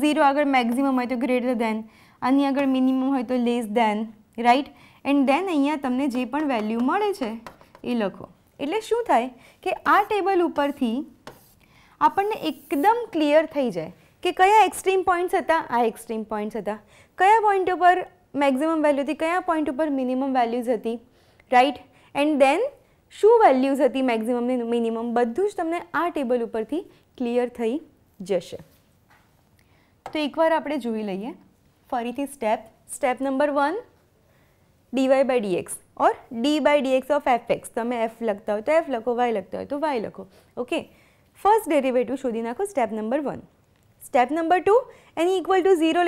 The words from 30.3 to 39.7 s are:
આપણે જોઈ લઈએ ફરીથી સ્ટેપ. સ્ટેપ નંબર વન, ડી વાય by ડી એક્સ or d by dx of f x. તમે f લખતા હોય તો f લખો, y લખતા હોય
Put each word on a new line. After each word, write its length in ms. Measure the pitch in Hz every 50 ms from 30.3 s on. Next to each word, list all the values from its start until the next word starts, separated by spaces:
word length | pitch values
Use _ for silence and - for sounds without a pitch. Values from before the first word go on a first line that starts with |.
| - 302 330 320 330 302
આપણે 200 | 240 294 302 285 226
જોઈ 180 | 240 220 220 214 202
લઈએ 240 | 185 190 208 262 349 - _ _ _ _ _ _ _ _ _ -
ફરીથી 420 | - 240 233 240 247 262 277 277 -
સ્ટેપ. 340 | - 226 214 220 214 220 - _ _ _ - -
સ્ટેપ 260 | - - 247 254 247 269
નંબર 260 | 269 269 269 294 302 277 285
વન, 180 | 277 294 349 453 494 _ _ _ _ _ _ _ _ _ _ _ _ _ _ _ _ _ _ _ _ _
ડી 160 | - 262 262 262
વાય 140 | 269 269 277 247
by 60 | 262 247 208
ડી 140 | 202 175 156
એક્સ 160 | - - - - _ _ _ - 277
or 40 | 381 453 - - - 254 226
d 80 | 233 294 302 302 262
by 80 | 294 294 294 247
dx 300 | 269 262 262 254 - 294
of 80 | 294 - 285
f 180 | 247 233 - - 185
x. 160 | 185 - - -
તમે 200 | 233 226 240 247 233 226 233
f 120 | 226 - 233 226
લખતા 260 | 202 202 - - 208
હોય 80 | 214 214 302
તો 40 | 311 330
f 100 | 330 294 262
લખો, 200 | 226 220 254 240 233 247
y 60 | 240 226
લખતા 220 | 202 185 - - 185
હોય 80 | 190 190